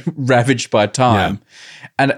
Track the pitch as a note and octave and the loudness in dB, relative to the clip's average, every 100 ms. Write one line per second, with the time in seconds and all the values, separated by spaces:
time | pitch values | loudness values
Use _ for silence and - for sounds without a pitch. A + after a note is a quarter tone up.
0 | E3 - B2+ B2 A#2+ B2 - A2+ G#2 - | -2 -6 0 2 2 -2 0 0 0 0
1 | B2+ G#2+ F2 G2+ _ - - - - - | 0 2 0 -6 _ -20 -20 -20 -14 -2
2 | C#3 | -2